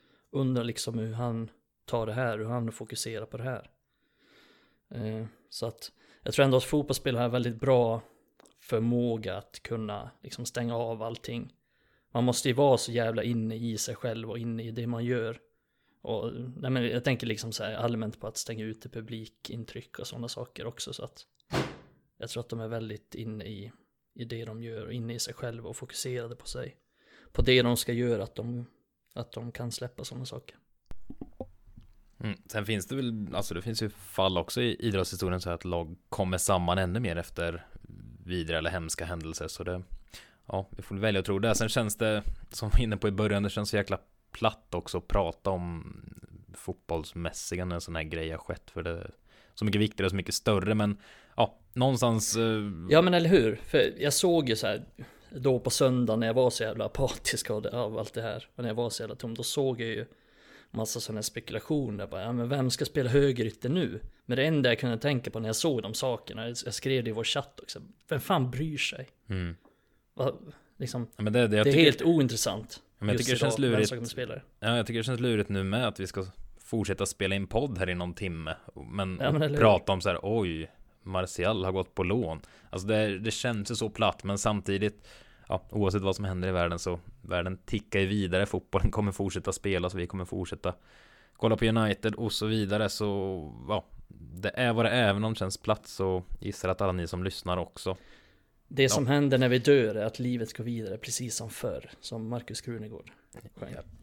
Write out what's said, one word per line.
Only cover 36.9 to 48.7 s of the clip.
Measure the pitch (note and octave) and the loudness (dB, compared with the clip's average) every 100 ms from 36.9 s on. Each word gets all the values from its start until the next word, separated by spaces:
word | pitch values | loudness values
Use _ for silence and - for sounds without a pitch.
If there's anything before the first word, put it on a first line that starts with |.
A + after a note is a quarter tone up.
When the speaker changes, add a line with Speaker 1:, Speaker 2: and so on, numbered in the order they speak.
| G2 | 0
Speaker 2:
mer | A#2 E2 | -2 -4
efter | E2+ - E2+ E2+ - - - - A1 A1+ F#2 | -6 -4 -4 -4 -10 -18 -18 -18 -18 -14 -6
vidare | F2+ D#2+ E2 | -4 0 0
eller | E2 | 0
hemska | F2+ E2 - E2 | -2 -4 -6 -6
händelser, | F2 D#2+ E2 D#2+ | -6 -6 -8 -8
så | - | -8
det, | F2+ F2+ F2+ - - - - _ - | -6 -6 -8 -12 -14 -20 -20 _ -8
ja, | F#2+ G2 - | -6 -6 -10
vi | |
får | - G2 | -8 -2
välja | A2 G2 | 2 2
att | F#2 | 2
tro | G2 | 2
det. | A2+ G#2+ | 4 4
Sen | A2 | 2
känns | - A2 - | 2 0 0
det, | A2 G#2+ - - - | 0 2 0 -4 -8
som | - G#2+ | -8 6
vi | - | 6
var | |
inne | A#2 G#2 | 6 2
på | G#2+ | 0
i | |
början, | G2 G#2+ G2+ | 2 2 2
det | G2+ | 0
känns | G#2+ G#2 | -2 -2
så | G#2+ | 0
jäkla | G2 G2 - _ _ | 0 -4 -6 _ _
platt | - A2 - - F2 | 0 0 0 -8 -6
också | - F2+ | -4 -6
att | - | 0
prata | G2+ E2+ - - | 2 2 -2 -2
om | F#2+ F2 E2+ - - - - - - - | -2 -2 -8 -10 -14 -16 -18 -18 -20 -20
fotbollsmässiga | F2 - F2 - E2 D2+ F2 E2 - - F2+ F2+ | -14 -10 -10 -4 -4 -4 -6 -6 -6 -6 -4 -2
när | E2+ | -4
en | |
sån | - E2 | -4 -6
här | |
grej | D#2 D#2+ D#2+ | -4 -4 -4
har | D#2+ | -6
skett, | - - - | -8 -12 -10